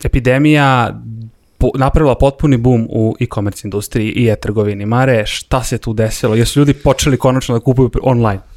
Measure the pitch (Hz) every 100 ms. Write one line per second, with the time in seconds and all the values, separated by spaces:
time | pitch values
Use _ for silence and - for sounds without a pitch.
0 | 127 139 123 131 151 151 135 127 107 110
1 | 113 113 113 _ _ - 127 135 135 165
2 | 147 117 139 139 151 123 123 120 113 113
3 | 110 - 120 - 101 - 104 101 - 123
4 | 107 - 117 104 - 107 104 101 104 120
5 | 131 113 104 - - 131 120 120 120 110
6 | 110 - 120 110 113 143 143 131 143 -
7 | 156 127 131 131 - 117 - 127 127 -
8 | 131 120 110 98 -